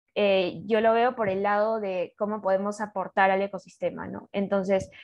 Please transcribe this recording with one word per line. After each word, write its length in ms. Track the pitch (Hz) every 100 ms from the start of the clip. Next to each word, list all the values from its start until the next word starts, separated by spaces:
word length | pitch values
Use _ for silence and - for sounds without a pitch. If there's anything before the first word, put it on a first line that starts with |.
| _ -
eh, 460 | 202 190 180 165 202
yo 140 | 220
lo 120 | 226
veo 240 | 226 247 247
por 120 | 202
el 140 | 190
lado 380 | 202 208 214 220
de 340 | 196 185 170 -
cómo 240 | 208 214
podemos 400 | 190 190 202 208
aportar 520 | 208 190 180 - 190
al 100 | 190
ecosistema, 640 | 202 185 - - 170 160 190
¿no? 220 | 196 -
Entonces, 600 | 202 190 196 190 190 - -